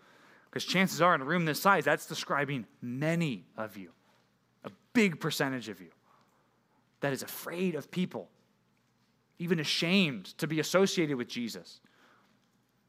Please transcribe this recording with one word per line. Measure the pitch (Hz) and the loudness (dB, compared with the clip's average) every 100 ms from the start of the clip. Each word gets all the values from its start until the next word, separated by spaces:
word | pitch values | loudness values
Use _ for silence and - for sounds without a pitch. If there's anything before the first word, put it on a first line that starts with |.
| _ _ - - _ | _ _ -20 -20 _
'Cause | 127 | -8
chances | - 175 190 139 | 0 2 2 4
are | 175 | 4
in | 160 | 4
a | 135 | 2
room | 175 160 | 0 0
this | 135 | 2
size, | 196 190 | 4 4
that's | 143 160 - | 4 0 -2
describing | 156 - 143 139 135 98 - | -10 -4 -2 -2 -4 -8 -12
many | 123 127 151 170 160 101 - - | -8 -2 0 0 0 -4 -10 -10
of | 107 104 | -10 -10
you, | 87 _ _ _ _ _ _ _ | -18 _ _ _ _ _ _ _
a | - - _ | -18 -18 _
big | 247 202 151 | 2 2 2
percentage | 160 - 139 127 107 | -4 -2 -2 -2 -8
of | 95 | -14
you | 85 _ _ _ _ _ _ _ _ _ _ - | -16 _ _ _ _ _ _ _ _ _ _ -6
that | 143 | -4
is | 131 | -4
afraid | - - - 170 190 147 | -8 -10 -10 -2 -2 -2
of | - | -6
people, | 175 180 117 85 _ _ _ _ _ _ _ _ _ _ - | -4 -4 -4 -12 _ _ _ _ _ _ _ _ _ _ -10
even | 170 170 | 0 0
ashamed | 147 - 170 196 165 110 - - | 0 0 4 4 4 0 -10 -6
to | 156 | -2
be | 156 | 0
associated | 143 180 196 185 156 127 | 2 4 4 2 0 -2
with | 117 | -4
Jesus. | 120 113 92 - - _ _ _ _ _ _ _ _ _ _ | -6 -6 -8 -16 -20 _ _ _ _ _ _ _ _ _ _